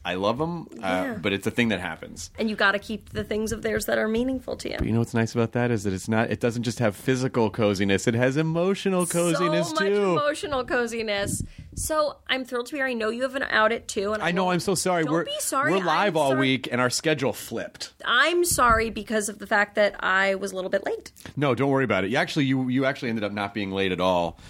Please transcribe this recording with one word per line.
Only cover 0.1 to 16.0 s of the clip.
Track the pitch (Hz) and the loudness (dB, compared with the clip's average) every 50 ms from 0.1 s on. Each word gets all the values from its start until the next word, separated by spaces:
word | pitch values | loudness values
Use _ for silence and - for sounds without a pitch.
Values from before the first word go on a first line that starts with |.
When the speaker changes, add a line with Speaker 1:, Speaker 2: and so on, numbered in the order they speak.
| 90 | -2
Speaker 1:
love | 92 98 107 117 135 | 0 0 0 0 0
'em, | 160 170 175 165 - - | -2 -4 -6 -8 -10 -12
uh, | - - | -12 -6
Speaker 2:
Yeah. | 95 95 92 92 92 254 - 85 | -2 -2 0 0 -2 -4 -4 -4
Speaker 1:
but | 80 101 | -2 -2
it's | 98 98 - | -2 -2 -2
a | 110 | -2
thing | - 123 117 113 | 0 2 2 2
that | 101 87 | 0 -2
happens. | 92 85 80 - - - - - - - - - | -2 -6 -8 -10 -12 -14 -14 -14 -16 -12 -6 -4
Speaker 2:
And | 220 220 | -4 -4
you | 208 | 0
gotta | - 214 196 196 202 | 0 2 2 2 0
keep | - - 220 202 - - | -4 -8 -10 -10 -10 -10
the | - 214 208 | -8 -8 -6
things | - 220 214 220 208 | -4 -4 -4 -2 -4
of | 226 214 | -4 -6
theirs | 220 220 214 214 - | -4 -4 -2 -2 -2
that | - 233 226 | -2 -2 0
are | 220 220 | 0 0
meaningful | 220 226 254 262 262 254 - - - | 0 0 0 -2 -4 -4 -6 -8 -8
to | - - - | -8 -8 -8
you. | - - | -6 -4
Speaker 1:
But | 120 | -2
you | 113 | 0
know | 110 117 | 0 0
what's | 117 - - | 0 0 0
nice | 113 113 110 - | 0 0 0 0
about | 120 113 110 | 0 0 0
that | - 120 120 123 | 0 0 0 0
is | 120 104 98 | 0 0 0
that | 101 | -2
it's | 95 92 - 110 | -2 -2 -2 0
not, | 110 110 117 - | 0 0 2 0
it | 107 - | 0 0
doesn't | 123 120 110 123 113 | 0 0 0 -2 -2
just | 120 113 - | -4 0 0
have | 120 107 92 | 0 0 0
physical | - - 139 131 123 131 131 - 123 110 101 | 0 -2 0 0 0 0 0 0 2 0 2
coziness. | - - 107 104 101 90 104 98 98 95 - | 2 2 2 2 4 2 4 4 2 4 2
It | 123 113 | 2 2
has | 117 127 135 131 | 2 2 2 2
emotional | 156 160 160 160 170 175 190 202 - - 196 185 180 180 | 0 0 0 0 0 0 0 0 0 0 0 0 2 0
coziness, | 175 - 170 175 170 156 - - - 208 - - - | 0 0 0 2 2 2 2 2 2 2 0 0 0
Speaker 2:
So | - | 0
much | 214 202 | 0 2
Speaker 1:
too. | 196 202 208 - 370 254 240 | 2 2 2 2 2 2 2
Speaker 2:
emotional | 196 196 302 - 403 311 277 254 240 | 2 0 -2 -2 -4 -4 -2 -2 -2
coziness. | - 330 247 240 220 233 226 220 208 202 202 202 - - - - - - - - - - | 0 0 0 0 -2 -4 -4 -4 -2 -2 -2 -2 -2 -4 -4 -6 -8 -12 -16 -18 -12 -8
So | - - - 311 311 302 277 - - _ - | -8 -4 -2 0 0 0 0 -2 -6 _ -2
I'm | 247 262 254 | -2 -2 -2
thrilled | 254 254 240 240 | -4 -6 -6 -6
to | - | -6
be | 311 277 | -4 -2
here. | 262 | -2
I | 262 | -2
know | 247 226 214 226 | 0 0 0 -2
you | 233 240 | 0 -2
have | 262 254 254 | -2 -2 -2
an | 277 - | -4 -2
out | - - 220 220 220 | 0 4 4 4 4
at | 233 - - - | 2 -2 -6 -6
two. | - 214 196 208 | -4 -4 -2 -2
And | 214 208 | -2 -2
Speaker 1:
I | 170 170 | 0 0
know. | 175 190 185 | 0 2 2
Speaker 2:
won't | 180 180 | 2 0
Speaker 1:
I'm | 170 | 0
so | - 196 180 | 2 0 0
sorry. | - - 185 180 170 160 | 0 0 2 2 2 2
Speaker 2:
Don't | 147 | 2
Speaker 1:
We're, | 156 170 - | 0 0 0
Speaker 2:
be | 571 587 605 | -2 -6 -6
sorry. | - - 311 269 285 - | -4 -2 0 0 2 2
Speaker 1:
we're | 180 196 | 2 2
live | 180 165 156 175 | 2 2 2 2